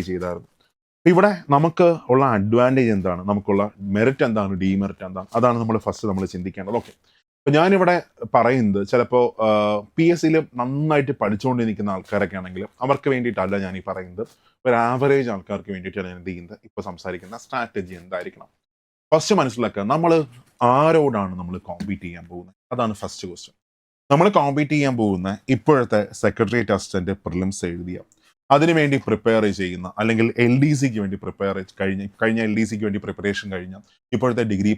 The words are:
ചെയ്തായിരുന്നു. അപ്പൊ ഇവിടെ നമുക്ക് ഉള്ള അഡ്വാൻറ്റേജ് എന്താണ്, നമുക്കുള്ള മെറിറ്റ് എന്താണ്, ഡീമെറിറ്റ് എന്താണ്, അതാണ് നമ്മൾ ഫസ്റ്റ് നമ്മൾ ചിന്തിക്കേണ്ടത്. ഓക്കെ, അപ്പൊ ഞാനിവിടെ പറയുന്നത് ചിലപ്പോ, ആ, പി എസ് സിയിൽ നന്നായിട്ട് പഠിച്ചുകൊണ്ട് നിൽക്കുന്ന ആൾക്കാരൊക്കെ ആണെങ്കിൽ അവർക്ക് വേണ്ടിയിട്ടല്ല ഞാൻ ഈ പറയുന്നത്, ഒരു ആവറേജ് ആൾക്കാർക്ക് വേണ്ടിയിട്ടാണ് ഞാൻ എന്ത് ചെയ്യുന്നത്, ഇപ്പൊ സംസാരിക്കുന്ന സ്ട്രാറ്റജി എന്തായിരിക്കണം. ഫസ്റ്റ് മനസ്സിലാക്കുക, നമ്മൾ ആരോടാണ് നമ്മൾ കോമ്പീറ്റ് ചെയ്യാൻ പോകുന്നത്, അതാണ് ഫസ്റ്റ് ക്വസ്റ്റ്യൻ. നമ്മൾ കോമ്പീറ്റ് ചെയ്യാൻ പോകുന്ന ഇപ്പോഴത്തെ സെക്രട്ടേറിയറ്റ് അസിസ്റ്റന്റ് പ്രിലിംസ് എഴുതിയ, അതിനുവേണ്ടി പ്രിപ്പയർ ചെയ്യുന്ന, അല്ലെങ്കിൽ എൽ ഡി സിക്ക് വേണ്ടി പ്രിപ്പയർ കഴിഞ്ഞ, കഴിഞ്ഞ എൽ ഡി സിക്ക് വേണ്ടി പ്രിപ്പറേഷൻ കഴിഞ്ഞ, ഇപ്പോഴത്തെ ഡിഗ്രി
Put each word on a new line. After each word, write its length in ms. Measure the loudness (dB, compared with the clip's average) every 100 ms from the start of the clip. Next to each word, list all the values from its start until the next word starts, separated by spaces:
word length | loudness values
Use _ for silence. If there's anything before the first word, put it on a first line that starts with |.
| -2
ചെയ്തായിരുന്നു. 360 | -6 -6 -8 -14 _ _ _ _ _
അപ്പൊ 120 | 2
ഇവിടെ 160 | 4 4 2 0 2
നമുക്ക് 320 | 2 4 4 4 2
ഉള്ള 120 | 2 4 2
അഡ്വാൻറ്റേജ് 540 | 2 4 4 4 2 2
എന്താണ്, 260 | -2 -4 -2
നമുക്കുള്ള 320 | -2 0 0 0 -6 -4 0
മെറിറ്റ് 280 | 2 2 0
എന്താണ്, 260 | 0 -2 -2
ഡീമെറിറ്റ് 440 | 0 0 -2 -6 -12
എന്താണ്, 200 | -12 -6 2
അതാണ് 180 | 2 2
നമ്മൾ 160 | 0 -2 -4
ഫസ്റ്റ് 220 | -6 -4
നമ്മൾ 160 | -2 -4
ചിന്തിക്കേണ്ടത്. 460 | -6 -8 -8 -6 -6
ഓക്കെ, 140 | -6 -16 _ _ _ _
അപ്പൊ 120 | 2 4
ഞാനിവിടെ 380 | 6 4 4 2 -2 -12 0 2
പറയുന്നത് 440 | 4 2 2 0 0
ചിലപ്പോ, 280 | 0 2 2 2 0 2
ആ, 20 | 2 0 -2 -4 0
പി 80 | 2
എസ് 80 | 2
സിയിൽ 140 | 2 0 0 -6
നന്നായിട്ട് 520 | -4 -2 0 2 0 -2
പഠിച്ചുകൊണ്ട് 420 | -2 0 -2 0 -2
നിൽക്കുന്ന 240 | -2 -4 -6
ആൾക്കാരൊക്കെ 440 | -4 -2 -2 -6
ആണെങ്കിൽ 240 | -12 -12 -12 -4 -2
അവർക്ക് 260 | 0 0
വേണ്ടിയിട്ടല്ല 460 | -2 -2 -2 -2 -2 -4
ഞാൻ 100 | -8
ഈ 0 | -10
പറയുന്നത്, 340 | -10 -10 -12 -12 _ _ _ 0
ഒരു 100 | 2 2
ആവറേജ് 420 | 2 2 2 0 -6
ആൾക്കാർക്ക് 360 | -8 -10 -8 -10
വേണ്ടിയിട്ടാണ് 320 | -10 -8 -10
ഞാൻ 60 | -10
എന്ത് 100 | -12
ചെയ്യുന്നത്, 240 | -12 -14 -20 -16
ഇപ്പൊ 140 | -14 -12
സംസാരിക്കുന്ന 500 | -12 -12 -12 -14 -18
സ്ട്രാറ്റജി 520 | -10 -8 -8 -8 -10 -12
എന്തായിരിക്കണം. 480 | -12 -10 -10 -16 -20 _ _ _ _ _ _
ഫസ്റ്റ് 260 | 0 2 0
മനസ്സിലാക്കുക, 440 | 0 -2 -4 -2 -2
നമ്മൾ 200 | 0 4 2 0 -10 _ 0 4 4
ആരോടാണ് 580 | 4 4 2 0 -4 -6
നമ്മൾ 120 | -10 -10 -10
കോമ്പീറ്റ് 360 | -10 -8 -8 -8
ചെയ്യാൻ 200 | -14 -16
പോകുന്നത്, 240 | -18 -18 _ -10 -4
അതാണ് 200 | -4 -4
ഫസ്റ്റ് 260 | -10 -10 -14
ക്വസ്റ്റ്യൻ. 260 | -14 -20 _ _ _ _ _ 2
നമ്മൾ 160 | 4 4 4
കോമ്പീറ്റ് 360 | 2 0 0 0
ചെയ്യാൻ 200 | 0 0
പോകുന്ന 320 | 0 0 -4 -6 -2
ഇപ്പോഴത്തെ 460 | 0 4 2 4 0 0 -2
സെക്രട്ടേറിയറ്റ് 540 | -2 0 0 0 0 -2
അസിസ്റ്റന്റ് 380 | -2 -4 -4 -6 -6
പ്രിലിംസ് 360 | -4 -4 -4 -6
എഴുതിയ, 280 | -6 -10 -12 -16 _ _ _ 2 4
അതിനുവേണ്ടി 420 | 6 4 2 0 0
പ്രിപ്പയർ 380 | 0 2 2 2 0
ചെയ്യുന്ന, 280 | -4 -6 -8 -4
അല്ലെങ്കിൽ 280 | 0 2 2 2
എൽ 100 | 2 4
ഡി 60 | 2 2
സിക്ക് 200 | 0 -2
വേണ്ടി 140 | -4 -6
പ്രിപ്പയർ 320 | -10 -6 -4 -4 -8 -6
കഴിഞ്ഞ, 240 | -4 -4 -8 -4
കഴിഞ്ഞ 180 | -2 0 0
എൽ 60 | 0
ഡി 60 | -2
സിക്ക് 160 | -2 -4
വേണ്ടി 120 | -4 -6
പ്രിപ്പറേഷൻ 420 | -6 -4 -4 -6 -10
കഴിഞ്ഞ, 200 | -10 -16 -20 _ _ -2
ഇപ്പോഴത്തെ 280 | 0 0 -2
ഡിഗ്രി 200 | 0 0